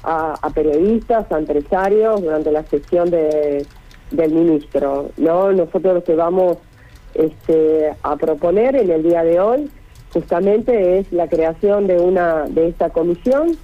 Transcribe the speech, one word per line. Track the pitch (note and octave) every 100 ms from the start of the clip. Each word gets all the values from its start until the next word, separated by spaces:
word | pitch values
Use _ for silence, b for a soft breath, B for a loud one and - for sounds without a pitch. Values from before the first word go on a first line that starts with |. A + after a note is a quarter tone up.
a, | - D#3+ D#3+ -
a | D#3
periodistas, | D3 D3+ D3 G3 A3+ - A3+ G#3+
a | D#3+
empresarios | D3+ D3 C#3+ F#3+ G3 G#3+ A3 G#3+
durante | E3 D#3 D#3
la | D3+
gestión | D3+ C#3+ - F3 F3
de, | E3+ D3+ D3+ D3 C#3+ C#3+ - - - -
del | - D#3+
ministro, | D#3+ E3+ D3+ - C#3 C#3 C#3 C#3+ -
¿no? | D#3+ F3 G3
Nosotros | F#3+ E3 F#3 F3+ F3+
lo | F3
que | D#3+
vamos, | E3+ F#3 F3+ E3 - B B B -
este, | - D#3 D#3 - D#3+ D#3 D#3 D3+ -
a | C#3 D3
proponer | D#3+ D3 F3 F#3+ B3 C4+
en | F#3+
el | D#3+
día | E3 E3+
de | E3 E3+
hoy | G3+ C4 D4 - - - -
justamente | F3 E3 F3 G3 G#3+ A3+ A#3 F3+ F#3+
es | G3
la | F3 E3
creación | E3 D#3+ E3 G#3 G3+ G3
de | F3+
una, | F3 F#3 E3+ D#3+ C#3+
de | D#3+ E3
esta | F3 E3+
comisión | E3 E3 F3 B3 C4+ E4 D#4+